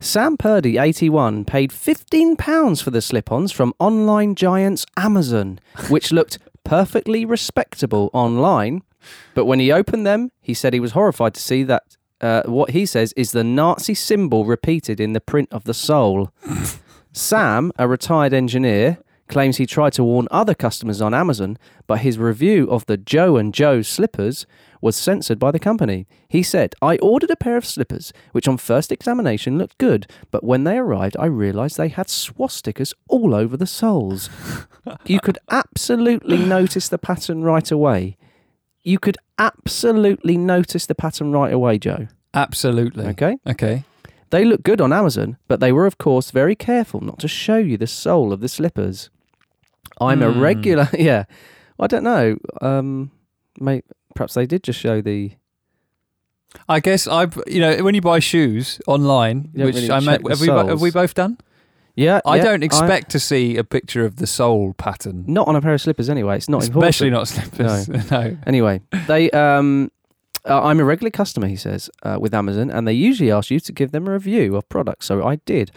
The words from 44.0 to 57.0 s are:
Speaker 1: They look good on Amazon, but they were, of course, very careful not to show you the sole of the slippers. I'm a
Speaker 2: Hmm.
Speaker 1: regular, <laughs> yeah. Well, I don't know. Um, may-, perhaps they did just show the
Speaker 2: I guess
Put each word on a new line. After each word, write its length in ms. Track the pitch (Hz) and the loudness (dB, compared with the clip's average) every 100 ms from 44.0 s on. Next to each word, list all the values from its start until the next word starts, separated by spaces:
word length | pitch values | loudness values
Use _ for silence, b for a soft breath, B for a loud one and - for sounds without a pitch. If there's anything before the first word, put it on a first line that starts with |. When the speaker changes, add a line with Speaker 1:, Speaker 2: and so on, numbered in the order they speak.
| b b b | b b b
Speaker 1:
They 140 | 175 | 2
look 200 | 226 220 | 4 4
good 160 | - 214 | 2 2
on 120 | 135 | 4
Amazon, 440 | 175 185 107 104 123 - | 4 2 0 -4 -6 -2
but 140 | 135 | 2
they 100 | 127 | 4
were, 160 | 135 190 | 4 2
of 120 | - | 2
course, 340 | 151 131 - | 0 2 0
very 240 | 127 151 214 | 0 2 0
careful 440 | - 240 220 - | 0 0 0 -6
not 200 | - - | -10 -8
to 80 | 156 | -8
show 300 | - - 220 | -6 0 0
you 180 | 190 107 | 2 -2
the 100 | 113 | -4
sole 460 | - 160 175 110 | -4 0 2 2
of 80 | 98 | 0
the 80 | 123 | -4
slippers. 600 | - 165 - 98 92 - _ _ _ _ _ _ _ - - | -4 -4 -2 -6 -6 -14 _ _ _ _ _ _ _ -18 -2
I'm 200 | 127 135 | 2 4
a 120 | 113 | 4
Speaker 2:
Hmm. 80 | 120 | 4
Speaker 1:
regular, 480 | 147 214 214 156 143 | 2 2 2 2 2
<laughs> 80 | 156 | 2
yeah. 280 | 160 110 101 b b b b b | 2 2 -2 b b b b b
Well, 60 | |
I 20 | 214 | -2
don't 160 | - | 0
know. 360 | 233 214 113 110 - - | 0 2 2 0 -8 -6
Um, 520 | 131 135 135 135 139 _ _ _ _ - | -2 -2 -2 -6 -10 _ _ _ _ -8
may-, 220 | 135 131 - - _ - | -4 -4 -6 -20 _ -8
perhaps 180 | 127 | -6
they 120 | 123 127 | -2 -2
did 180 | 180 | -2
just 160 | - 120 | -4 -4
show 200 | 117 110 | -2 -2
the 360 | 104 104 101 - _ _ _ _ _ _ _ _ _ _ _ B B | -2 -4 -6 -12 _ _ _ _ _ _ _ _ _ _ _ B B
Speaker 2:
I 120 | 160 | 0
guess 260 | 185 190 | 2 0